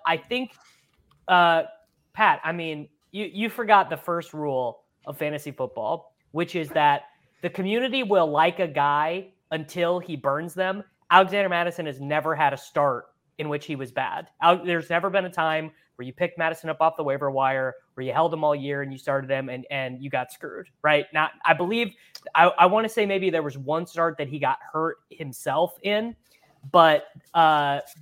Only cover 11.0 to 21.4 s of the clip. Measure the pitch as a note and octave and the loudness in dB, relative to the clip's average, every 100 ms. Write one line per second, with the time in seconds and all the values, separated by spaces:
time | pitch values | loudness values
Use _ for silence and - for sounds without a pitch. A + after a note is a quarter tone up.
11 | - F3+ F#3+ G3+ G3 F3 F3 E3+ D#3 C3 | 4 6 6 2 0 0 -2 -4 -8 -8
12 | C#3 D3+ D#3 D#3 D3 C3+ - D#3 C#3+ B2 | -4 -2 0 0 0 0 -4 0 0 -2
13 | - _ _ - D3+ D3 D3+ C#3 B2+ C3 | -8 _ _ -10 -6 -6 -6 -10 -8 -6
14 | B2 D3 E3+ - E3 F#3 F3+ E3+ D#3+ E3+ | -4 -6 -12 0 4 4 0 -4 -2 -2
15 | F#3+ G3 F3+ F3 D#3+ D#3 D#3 - _ - | 0 -2 -2 -2 -2 -2 -6 -14 _ -16
16 | B2 - F3 F3 D#3+ D#3+ D#3+ D3+ D#3+ D#3+ | -12 -6 -6 -2 -4 -4 -6 0 0 2
17 | D3 C3+ C#3+ C3+ C3+ C3+ C3 B2 _ - | -4 -2 -2 0 0 0 -4 -8 _ -10
18 | B2+ B2+ E3 D#3+ D3+ D3 C#3 C#3+ C#3 C3+ | -4 0 0 0 0 0 -4 -6 -8 -8
19 | - C3+ C3+ C3+ C3+ B2+ B2+ C#3 C3 B2+ | -4 -4 -2 -4 -4 -10 -8 -8 -6 -8
20 | C#3 C3+ B2 - D3+ G2 - _ D3+ D3 | -6 -6 -6 -10 -14 -14 -16 _ 2 2
21 | - D#3 D#3 - | 2 -2 -2 0